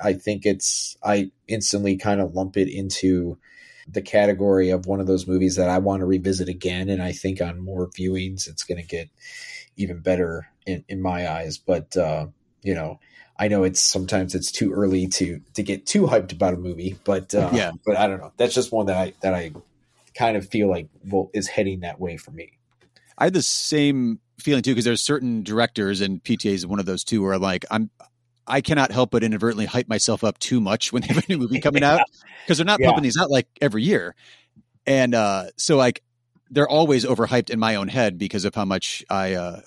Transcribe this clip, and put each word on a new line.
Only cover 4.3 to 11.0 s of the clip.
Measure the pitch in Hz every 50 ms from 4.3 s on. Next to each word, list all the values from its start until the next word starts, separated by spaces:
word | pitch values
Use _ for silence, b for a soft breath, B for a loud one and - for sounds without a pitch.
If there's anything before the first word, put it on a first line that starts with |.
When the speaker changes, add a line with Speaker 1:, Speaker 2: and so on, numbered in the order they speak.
| 196 - 101 101 95 95 92 92
Speaker 1:
of | 92 90 90 90
one | 98 98
of | 95 92
those | 92 92 90 92
movies | 92 92 95 92 90 92
that | 92 90
I | 90 95
wanna | 95 98 98 98 92
revisit | 90 95 92 87 98 95 92 90 87
again. | 90 87 - 90 90 90 95 98
And | 98 92
I | 90 90 87
think | - - 95 95 92
on | 87 87 87 87
more | 92 95 98 92 90 90
viewings, | - - 92 92 95 95 92 95 95 92 - -
it's | 78 - -
gonna | - 87 85 85
get | - - 82 82 156 _ B B B B B B B B B B B B -
even | 101 92 87 85
better | 78 92 92 90 90 82 82 80 78 _ _ _ -
in, | - 92 85 - -
in | 98 95